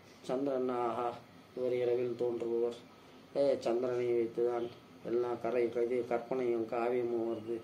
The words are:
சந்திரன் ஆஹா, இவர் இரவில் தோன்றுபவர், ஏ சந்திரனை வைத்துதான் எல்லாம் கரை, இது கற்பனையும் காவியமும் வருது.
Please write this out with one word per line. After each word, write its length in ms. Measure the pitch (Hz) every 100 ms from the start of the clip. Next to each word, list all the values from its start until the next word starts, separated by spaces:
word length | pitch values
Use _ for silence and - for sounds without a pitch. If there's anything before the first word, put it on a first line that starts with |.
| - - -
சந்திரன் 440 | 131 139 131 127 123
ஆஹா, 280 | 120 113 120 120 - - - 127
இவர் 200 | 127 123
இரவில் 360 | 123 123 123 117
தோன்றுபவர், 580 | 120 117 117 117 120 120 - - - - - 139
ஏ 80 | 139 127 123
சந்திரனை 420 | 120 127 123 123
வைத்துதான் 580 | 120 113 117 120 120 120 - - - -
எல்லாம் 300 | 120 120 117
கரை, 220 | 117 123 120 120
இது 140 | 120 123 117
கற்பனையும் 560 | 120 - 131 123 117 113
காவியமும் 560 | 120 120 123 120 117 117
வருது. 260 | 107 107 113